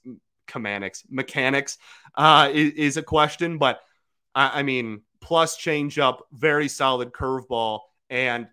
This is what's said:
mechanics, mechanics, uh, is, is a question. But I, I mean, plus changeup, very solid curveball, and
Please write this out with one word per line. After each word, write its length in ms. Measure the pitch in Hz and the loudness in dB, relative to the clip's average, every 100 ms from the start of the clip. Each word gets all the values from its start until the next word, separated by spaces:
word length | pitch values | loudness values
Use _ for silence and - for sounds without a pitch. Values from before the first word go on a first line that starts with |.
| 127 120 _ _ - | -20 -20 _ _ -16
mechanics, 560 | 117 107 101 95 - - | -10 -6 -6 -8 -12 -10
mechanics, 720 | 131 135 147 131 139 139 - - - - - | -8 -6 -2 0 0 -4 -14 -18 -20 -12 2
uh, 340 | 156 156 143 | 6 6 6
is, 220 | 151 151 | 4 0
is 240 | 147 147 156 | 2 -2 -2
a 60 | |
question. 560 | 156 156 151 - 170 160 | 0 2 2 0 -6 0
But 200 | 135 120 _ _ _ _ _ | 0 0 _ _ _ _ _
I, 280 | - 139 147 | 0 2 2
I 20 | |
mean, 400 | 143 127 113 107 _ _ | -2 -2 -4 -10 _ _
plus 340 | - 165 160 - | -2 2 2 0
changeup, 640 | 170 151 143 147 135 127 - | -4 -2 -4 0 0 0 -12
very 360 | 123 151 147 143 | -2 0 0 -2
solid 440 | - 135 127 123 | 0 0 0 -4
curveball, 680 | - 135 131 123 117 113 107 - _ - | -6 -4 -4 -4 -2 -2 -4 -10 _ -8
and 380 | 127 127 120 110 | -4 -2 -4 -8